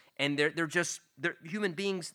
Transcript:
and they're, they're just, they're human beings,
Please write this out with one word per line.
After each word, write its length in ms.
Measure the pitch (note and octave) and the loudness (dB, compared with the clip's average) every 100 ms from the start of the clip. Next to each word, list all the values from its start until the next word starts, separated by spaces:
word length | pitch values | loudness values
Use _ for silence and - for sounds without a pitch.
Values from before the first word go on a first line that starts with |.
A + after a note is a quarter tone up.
| - - | -14 -2
and 200 | C#3+ C#3+ | 0 4
they're, 120 | D3 | 2
they're 160 | D#3 D#3+ | 2 0
just, 340 | F3 E3 - _ - | 2 0 -4 _ -4
they're 200 | E3 - | -4 -4
human 300 | D#3+ G#3 G3+ | -8 -4 -2
beings, 400 | E3 G3 F#3+ D#3+ | -2 -2 -2 -6